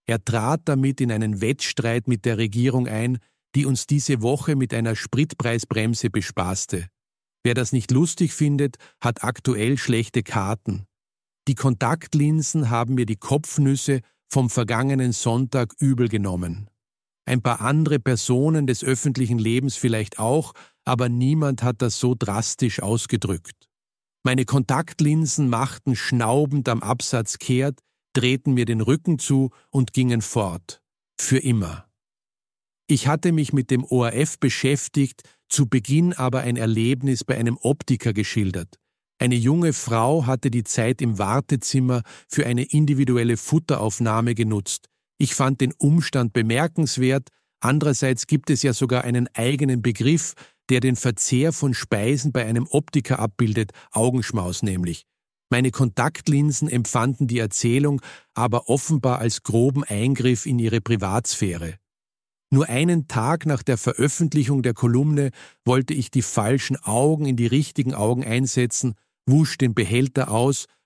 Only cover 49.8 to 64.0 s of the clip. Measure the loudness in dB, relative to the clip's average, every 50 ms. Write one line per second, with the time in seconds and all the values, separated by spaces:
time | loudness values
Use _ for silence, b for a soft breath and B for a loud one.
49.8 | 0 -2 -2 0 2 2 2 2 0 -4 -10 B B B B B B 0 0 2
50.8 | 4 2 0 2 0 -2 -2 -2 -2 0 2 2 2 2 0 0 0 0 0 -2
51.8 | -2 -2 -2 0 2 0 0 0 0 -2 -2 -2 -2 0 0 -2 -2 0 -2 -2
52.8 | -2 0 -2 -2 0 0 -2 -2 -2 -4 -2 _ 0 0 2 0 -2 -4 B B
53.8 | B B B 0 0 2 2 0 -2 -2 -4 -2 -2 -2 -4 -4 -4 -2 -2 -2
54.8 | -2 -4 -6 -8 -12 _ _ _ _ _ _ _ _ _ 0 2 2 0 2 0
55.8 | 0 0 0 0 -2 -2 -2 -4 -2 0 2 2 2 2 0 0 -2 -2 0 -2
56.8 | -2 0 0 0 0 0 0 0 -2 0 0 -2 -2 -2 -4 -2 0 2 2 2
57.8 | 2 2 0 -2 B B B B B B B -2 -2 0 0 -2 0 0 -2 0
58.8 | 0 0 -2 0 2 0 0 0 0 -2 -2 -4 -6 0 2 4 4 4 2 0
59.8 | -4 -4 -4 -2 0 0 0 2 2 2 0 0 0 -2 0 0 0 2 0 0
60.8 | 0 0 0 0 0 0 0 -2 -2 -2 -4 -2 -2 -4 -4 -4 -8 -10 -10 -12
61.8 | _ _ _ _ _ _ _ _ _ _ _ _ _ _ 2 2 2 2 0 0
62.8 | 2 2 2 0 -2 -2 -4 -2 0 0 0 0 0 -2 -2 -2 0 -2 -2 0
63.8 | 0 -4 0 0